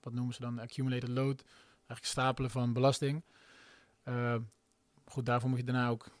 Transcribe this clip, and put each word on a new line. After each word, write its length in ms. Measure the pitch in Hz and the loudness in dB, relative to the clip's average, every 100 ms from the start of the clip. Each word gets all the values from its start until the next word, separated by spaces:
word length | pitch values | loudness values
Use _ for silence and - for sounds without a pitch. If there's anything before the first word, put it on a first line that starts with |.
wat 120 | - | -4
noemen 200 | 123 123 | -2 -2
ze 80 | 120 | -4
dan 180 | 120 120 | -6 -6
accumulated 500 | 117 - 131 123 123 | -8 -4 -2 -2 -2
load. 340 | 123 135 135 - - - - | 0 0 -2 -8 -20 -20 -20
Eigenlijk 280 | _ 120 - | _ -8 -4
stapelen 440 | - 131 131 123 | 2 2 2 -2
van 240 | 127 120 | 2 2
belasting. 500 | 120 135 131 139 151 - - - - - - _ _ | 6 6 4 0 -2 -6 -20 -20 -20 -20 -20 _ _
Eh, 320 | - 123 120 117 113 _ _ _ _ _ - | -6 -2 0 -2 -4 _ _ _ _ _ -10
goed, 200 | - 120 | -4 0
daarvoor 240 | 120 127 | 2 2
moet 100 | 127 | 0
je 60 | 123 | 0
daarna 240 | 127 123 | 2 2
ook 200 | 113 - - | 0 -6 -20